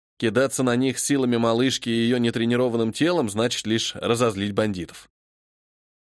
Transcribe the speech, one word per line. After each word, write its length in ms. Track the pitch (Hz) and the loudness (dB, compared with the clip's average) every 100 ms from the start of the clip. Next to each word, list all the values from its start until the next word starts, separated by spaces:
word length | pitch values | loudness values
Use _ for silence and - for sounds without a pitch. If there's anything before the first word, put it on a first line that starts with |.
| _ - | _ -4
Кидаться 460 | 113 107 131 - | 0 2 0 0
на 120 | 127 120 | 0 2
них 240 | 131 127 | 0 -2
силами 380 | - 139 127 117 | 0 0 2 2
малышки 520 | 117 113 131 - 120 | 2 2 0 -2 -2
и 140 | 117 | 0
её 140 | 117 123 | 2 2
нетренированным 760 | 117 113 117 120 127 117 113 | 0 0 0 2 0 0 -2
телом 360 | - 156 175 113 | 0 0 0 -2
значит 380 | 104 120 - 107 | -2 -2 -2 -2
лишь 280 | 110 - - | -2 -2 -2
разозлить 580 | 104 117 120 98 104 | 0 2 0 0 -2
бандитов. 560 | 101 107 92 80 - - _ _ _ _ _ _ _ _ _ | 0 -2 -2 -8 -14 -20 _ _ _ _ _ _ _ _ _